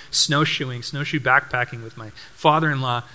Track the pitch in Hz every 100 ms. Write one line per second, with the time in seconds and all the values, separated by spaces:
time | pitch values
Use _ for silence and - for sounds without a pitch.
0 | - - - 143 156 - 135 120 - 143
1 | 143 156 127 135 - 127 120 117 113 -
2 | 110 - - - 156 151 160 135 131 120
3 | -